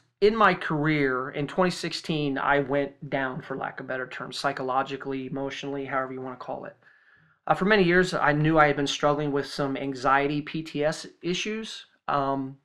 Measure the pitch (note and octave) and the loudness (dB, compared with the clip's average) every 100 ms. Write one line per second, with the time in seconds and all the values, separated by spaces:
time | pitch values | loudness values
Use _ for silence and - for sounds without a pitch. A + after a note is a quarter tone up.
0 | _ _ G#3 A3 G3+ F3 - D#3 D3+ D3+ | _ _ 4 6 4 4 0 0 2 2
1 | C#3 B2+ C3+ C#3+ C#3+ - F3+ - E3+ - | 2 0 -4 -4 -2 2 2 0 -6 -6
2 | - D#3 D3 C3+ - C#3+ C#3+ C#3+ C#3 - | -4 -2 0 0 2 2 2 0 -2 -6
3 | C#3 C#3 C3 C3+ - C3+ - - C3 B2+ | -6 -4 -2 -6 -8 -6 -6 -8 -8 -6
4 | B2+ - C3+ B2+ C#3+ C#3 C3 C3 C3 C#3 | -8 -10 -10 -4 -4 -4 -2 -2 -2 -6
5 | C#3 C3+ C3 C3+ C#3 - C#3+ C#3 C3+ C3+ | -6 -6 -6 -6 -6 -6 -8 -6 -4 -4
6 | C3 C3 C3 B2 - B2+ - - _ _ | -4 -6 -10 -10 -10 -10 -12 -16 _ _
7 | _ _ _ _ - - F#3+ G#3+ E3+ F3+ | _ _ _ _ -2 2 4 6 6 4
8 | F3+ F3+ C#3+ D3 D3+ D#3+ D3 C#3+ C#3 - | 2 2 2 4 4 6 6 4 -2 2
9 | D3 C#3+ D3+ C#3 C#3 - C#3 C3+ C#3 C3 | 2 2 0 -2 -2 -4 -4 -2 -6 -2
10 | C3 C#3 C#3+ D3 C#3+ D#3+ D#3 C#3+ D3 D#3 | 4 4 4 0 -2 -6 -6 -2 0 -2
11 | - - E3+ F3+ G#3+ A3 A3 - - _ | -10 -8 -4 -4 -4 -6 -8 -14 -16 _
12 | - C#3+ C#3 C3+ C3+ C3+ | -4 -2 0 -2 -4 -10